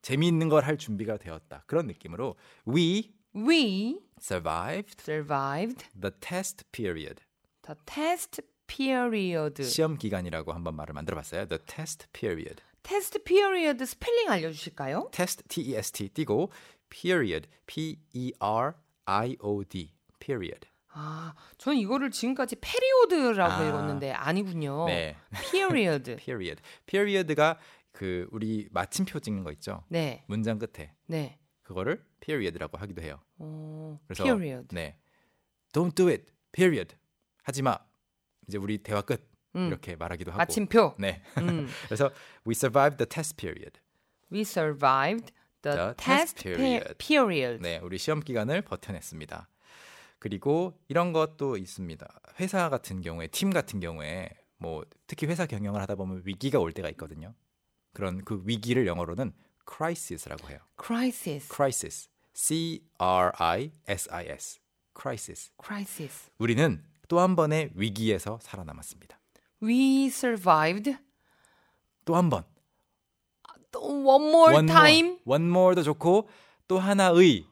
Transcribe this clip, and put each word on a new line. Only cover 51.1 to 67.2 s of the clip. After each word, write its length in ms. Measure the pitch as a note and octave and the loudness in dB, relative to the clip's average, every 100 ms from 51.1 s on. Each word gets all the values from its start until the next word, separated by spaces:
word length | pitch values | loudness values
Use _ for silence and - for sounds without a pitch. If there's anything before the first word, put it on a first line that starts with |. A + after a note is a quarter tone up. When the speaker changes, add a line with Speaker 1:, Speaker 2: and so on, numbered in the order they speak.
Speaker 1:
것도 440 | D#3+ D#3 D#3 C#3 A2+ | 2 0 -2 -4 -4
있습니다. 500 | F#2 - F2+ D#2 - - _ - | -6 -10 -10 -10 -16 -20 _ -8
회사 300 | F#3 F#3+ E3+ | -4 -2 0
같은 320 | C3 - F#2+ | -2 -4 -10
경우에, 260 | E2+ E2 E2 | -8 -8 -8
팀 220 | - G3 | -2 0
같은 300 | F3+ C3 G#2 | 0 -2 -6
경우에, 500 | E2+ D#2+ D2+ F2 F2 - _ _ | -6 -8 -8 -8 -10 -16 _ _
뭐, 260 | E2+ D#2+ - _ _ | -8 -8 -10 _ _
특히 200 | - D3+ | -6 -4
회사 200 | E3+ E3 | -2 -4
경영을 340 | G#2+ G2+ G2+ | -4 -4 -4
하다 160 | F#2+ G2+ | -4 -4
보면 260 | F#2+ F#2 | -6 -8
위기가 340 | F#2 F#2+ C#3 C3 | -8 -6 0 2
올 120 | E2+ | 0
때가 160 | D#2+ E2 | -2 -8
있거든요. 440 | - D#2+ D2+ E2+ A#2 _ _ _ _ _ | -10 -14 -14 -16 -18 _ _ _ _ _
그런 280 | - G2 F#2 | -8 -6 -6
그 180 | G2 G#2 | -8 -8
위기를 420 | F#2 A#2 A2+ B2 G#2+ | -4 -4 0 0 2
영어로는 460 | E2+ E2 F2 C3 - _ _ - | -2 -6 -6 -8 -8 _ _ -20
crisis라고 840 | - D#3+ E3+ - - - - C#2+ | -8 -6 -6 -10 -12 -12 -14 -14
해요. 80 | C#2+ _ _ | -20 _ _
Speaker 2:
Crisis. 680 | - A#3 B3+ A#3+ - D3 - | -6 -2 -2 -4 -8 -10 -12
Speaker 1:
Crisis. 600 | - C#3 B2+ D#2 - - _ _ | -2 0 0 -8 -12 -18 _ _
C 500 | - - D#3+ E3 E3 _ _ | -4 -2 0 -2 -6 _ _
R 340 | F#2 F#2 F2+ - | 2 4 4 4
I 340 | E2 F2+ C#3+ - - | 0 0 -4 -12 -6
S 200 | G2 - | -6 -4
I 140 | F2 F2 | -10 -10
S. 320 | C#2+ - - _ _ _ | -12 -14 -18 _ _ _
Crisis. 560 | - C#3 A#2+ - - - _ | -12 -8 -8 -10 -14 -18 _
Speaker 2:
Crisis. 680 | - G#3 G3 - D3 - - _ | -12 -10 -8 -10 -12 -14 -20 _
Speaker 1:
우리는 460 | A2+ A#2 D#3+ F2 - _ _ | -2 2 2 0 -8 _ _
또 100 | E3+ | 2